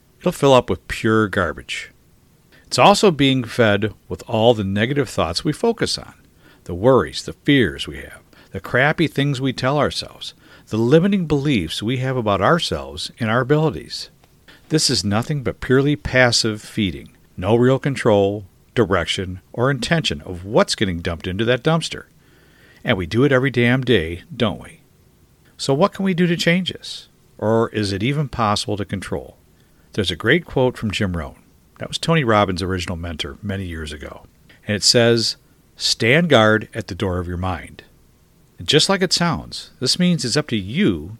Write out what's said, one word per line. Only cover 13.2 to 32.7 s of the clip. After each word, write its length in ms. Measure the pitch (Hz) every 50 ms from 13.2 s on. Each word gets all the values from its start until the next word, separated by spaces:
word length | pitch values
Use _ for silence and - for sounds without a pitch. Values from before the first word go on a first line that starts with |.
| 117 110
our 120 | 110 123
abilities. 680 | 131 123 147 151 160 151 101 73 60 - - - - - _ _ _ _ _ _ _ - - - _ -
This 200 | 156 156 - -
is 160 | 135 104 92
nothing 380 | 104 98 107 123 - 156 143 120
but 180 | 95 - -
purely 340 | - - 127 135 135 147 147
passive 680 | 139 - - - 127 127 120 113 - - 113 107 107 -
feeding. 520 | - - - 107 92 71 69 - - - _ _ _ _ -
No 180 | 90 98 113
real 240 | 120 123 127 135 131
control, 680 | - 147 135 - - 123 104 101 98 98 101 107 98 - _ _ _ _ _
direction, 680 | - 110 85 98 90 82 - - - 95 92 92 92 - _ -
or 180 | - 120 135
intention 500 | 143 127 - - 170 160 - - - 73
of 240 | - - 92 87 92
what's 300 | 98 113 165 202 - -
getting 240 | - 110 95 87 85
dumped 260 | 82 92 85 78 -
into 200 | 92 90 98 113
that 180 | 113 123 123 -
dumpster. 420 | 160 160 165 156 - - - - - _ _ _ _ _ _ _ _ _ _ _ _ _ _ -
And 140 | - 117 92
we 100 | 90 80
do 160 | 95 113 131
it 80 | 147
every 180 | 135 127 131 139
damn 320 | - 123 120 120 123 131
day, 420 | 131 123 120 95 80 82 87 - - - -
don't 260 | 113 120 104 71 60
we? 200 | - - - - _ _ _ _ _ _ _ _ _ _ _ _ _ _ _ -
So 160 | - - 139
what 200 | 139 180 202 -
can 100 | - 190
we 100 | 196 185
do 140 | 165 180 170
to 80 | 175
change 380 | - - 170 170 185 180 - -
this? 340 | - - - - - - - _ _ _ _ _ -
Or 320 | - 107 113 113 117 -
is 240 | - 107 107 95 101
it 100 | 92 107
even 240 | 127 139 147 151 127
possible 480 | - - 117 104 104 101 - - 104
to 100 | 98 101
control? 520 | - - 95 - - 98 76 64 - - _ _ _ _ _ _ _ _ _ _ _ -
There's 180 | - 101 -
a 60 | 90 78
great 280 | - 110 143 180 170
quote 320 | - - 143 127 127 120 -
from 140 | - 107
Jim 240 | 95 - 110 95 87
Rohn. 260 | 85 73 67 - - _ _ _ _ _ _ _ -
That 80 | - -
was 100 | - -
Tony 260 | - - 165 160 139
Robbins' 380 | 113 110 104 104 92 92 82
original 360 | 95 90